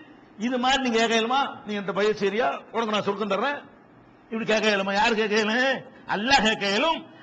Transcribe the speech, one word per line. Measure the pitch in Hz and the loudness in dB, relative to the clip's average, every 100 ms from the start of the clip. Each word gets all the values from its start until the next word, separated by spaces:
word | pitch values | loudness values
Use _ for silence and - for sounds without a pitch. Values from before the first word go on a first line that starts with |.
| - - - - | -20 -20 -20 -6
இது | 233 254 | -2 0
மாதிரி | 254 269 254 | 2 2 2
நீங்க | 226 226 | 2 2
கேட்க | 226 | 2
இயலுமா? | 226 262 247 - 208 | 2 0 0 -4 -8
"நீ | 208 | -6
என்கிட்ட | 190 | -4
பையன் | 190 214 208 | 0 0 2
சரியா? | 196 208 262 262 - | 0 0 0 -2 -6
உனக்கு | 214 220 | -4 -2
நான் | 214 | 0
சொர்க்கம் | 190 196 214 | -2 -2 -2
தர்றேன்." | 196 262 285 - - - - - - | -2 -2 -4 -10 -20 -20 -20 -20 -20
இப்படி | - 226 208 | -10 -6 0
கேட்க | 214 214 | 2 2
இயலுமா? | 202 196 | 2 0
யார் | 196 226 | 2 2
கேட்க | 214 220 214 | 2 2 2
இயலும்? | 214 233 269 226 - - - | 2 2 2 0 -6 -16 -6
அல்லாஹ் | 185 233 269 | -4 2 4
கேட்க | 220 208 196 | 4 0 0
இயலும். | 202 320 320 - - | 0 0 -2 -6 -14